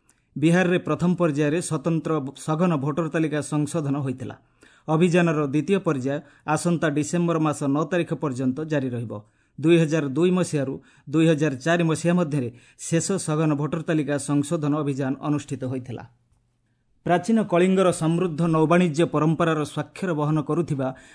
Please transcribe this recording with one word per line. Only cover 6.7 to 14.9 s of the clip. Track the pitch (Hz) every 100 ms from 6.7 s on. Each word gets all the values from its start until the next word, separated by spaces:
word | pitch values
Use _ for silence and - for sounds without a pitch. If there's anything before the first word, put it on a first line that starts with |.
| 170 160
ଡିସେମ୍ବର | 143 147 175 170 160
ମାସ | 156 143
ନଅ | 143 139
ତାରିଖ | 156 180 170
ପର୍ଯ୍ୟନ୍ତ | 156 151 127 131 127
ଜାରି | 156 151 131
ରହିବ। | 120 113 107 - _ _ -
ଦୁଇ | 151 170
ହଜାର | 160 160 143
ଦୁଇ | 135 180
ମସିହାରୁ | 185 170 151 131 151 _ _ -
ଦୁଇ | 151 165
ହଜାର | 156 156
ଚାରି | 131 165 175
ମସିହା | 165 156 165
ମଧ୍ୟରେ | 180 165 147 120 - _ -
ଶେଷ | - 165 160
ସଘନ | 196 - 151 156
ଭୋଟର | 143 151 165
ତାଲିକା | 156 156 139 143
ସଂଶୋଧନ | 143 143 139 127 147 151
ଅଭିଯାନ | 143